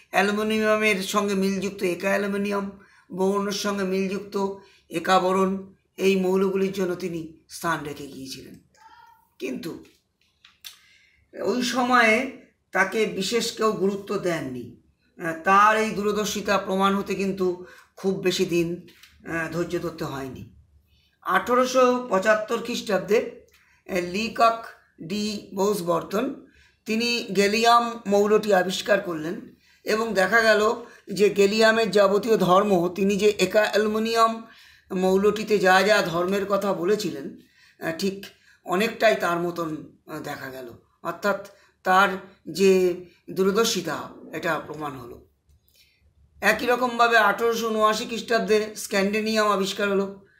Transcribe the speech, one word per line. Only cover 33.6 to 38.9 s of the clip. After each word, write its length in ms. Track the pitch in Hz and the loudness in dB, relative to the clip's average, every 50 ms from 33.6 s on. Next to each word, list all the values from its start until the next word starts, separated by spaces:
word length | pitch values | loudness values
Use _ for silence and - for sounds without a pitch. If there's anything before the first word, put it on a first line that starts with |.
অ্যালুমিনিয়াম 840 | 214 - - 196 214 214 214 220 220 226 226 226 226 226 226 220 226 - - - - - - _ _ - 196 | 2 2 2 0 0 0 0 -2 -2 0 2 2 2 2 2 -2 -10 -16 -20 -20 -20 -20 -20 _ _ -8 -4
মৌলটিতে 640 | 185 185 185 190 196 196 208 202 233 214 220 214 190 | 0 2 2 4 4 4 2 2 0 0 0 0 2
যা 240 | 175 185 185 190 190 | 4 6 6 6 6
যা 200 | 208 214 202 - | 6 4 4 2
ধর্মের 440 | 170 160 175 180 185 196 202 196 | 0 -2 -2 -2 0 -2 -2 -2
কথা 280 | 196 202 190 202 202 180 | 0 -2 -2 0 -2 -2
বলেছিলেন, 640 | 165 170 185 214 202 - 165 139 139 135 - - - _ _ _ _ _ _ _ _ | -2 0 0 0 0 -2 -4 -6 -8 -10 -12 -14 -16 _ _ _ _ _ _ _ _
আহ, 200 | - 160 160 - | -8 -8 -6 -4
ঠিক 280 | 196 196 190 196 - - - _ _ _ _ _ _ | -4 -4 -4 -6 -10 -18 -20 _ _ _ _ _ _
অনেকটাই 520 | - 175 190 220 220 | -4 -2 0 0 -2